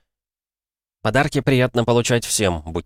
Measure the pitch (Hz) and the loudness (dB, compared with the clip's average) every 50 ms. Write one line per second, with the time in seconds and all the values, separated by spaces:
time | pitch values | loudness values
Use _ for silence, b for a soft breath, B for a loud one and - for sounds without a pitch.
0 | _ _ _ _ _ _ _ _ _ _ _ _ _ _ _ _ _ _ _ _ | _ _ _ _ _ _ _ _ _ _ _ _ _ _ _ _ _ _ _ _
1 | - 110 107 135 147 147 - 139 - 147 135 127 127 123 - 120 113 120 117 120 | -4 0 0 2 0 0 -2 -2 0 2 2 2 2 0 0 0 0 2 2 2
2 | 117 - 123 117 - - - - 104 92 85 78 76 82 80 87 - | 2 2 0 -2 -2 -4 -2 0 0 0 0 -2 -6 -6 -8 -8 -8